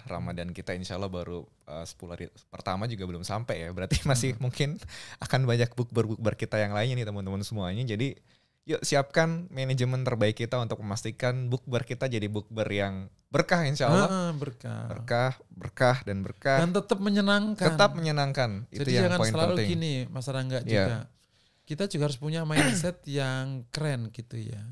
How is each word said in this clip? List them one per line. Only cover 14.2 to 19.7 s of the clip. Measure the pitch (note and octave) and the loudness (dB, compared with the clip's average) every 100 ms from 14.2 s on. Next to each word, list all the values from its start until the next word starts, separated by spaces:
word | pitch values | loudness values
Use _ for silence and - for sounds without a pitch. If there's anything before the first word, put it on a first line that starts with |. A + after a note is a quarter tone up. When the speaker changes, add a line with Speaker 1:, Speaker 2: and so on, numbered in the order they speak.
| F3 | -2
Speaker 2:
berkah. | D3 C#3+ A#2 A#2 A2+ A2+ | -2 -6 -8 -8 -8 -6
Speaker 1:
Berkah, | - A#2 A#2 C3 - - | -8 0 2 2 0 -12
berkah, | F2+ - - B2+ C3 | -14 -12 4 4 4
dan | - G2 | 0 -4
berkah. | F#2+ - C#3 C3+ | -4 -2 2 4
Speaker 2:
Dan | E3+ | 4
tetap | F#3 - G3 | 2 0 0
menyenangkan. | G3+ G3+ G3+ G3+ G#3+ G#3 F3+ | 2 4 4 4 2 2 2
Speaker 1:
Tetap | D#3+ G3+ | 6 6
menyenangkan. | E3+ D#3+ D3 C#3 C3+ A#2+ G2 A#2+ | 4 0 2 2 2 0 -2 -6
Itu | - | -4
Speaker 2:
Jadi | C#3 | 2
Speaker 1:
yang | B2 F3+ | 4 4
Speaker 2:
jangan | F3 | 4
Speaker 1:
poin | A2 | 2
Speaker 2:
selalu | D#3+ E3 | 4 2
Speaker 1:
penting. | F3+ G3+ | 4 2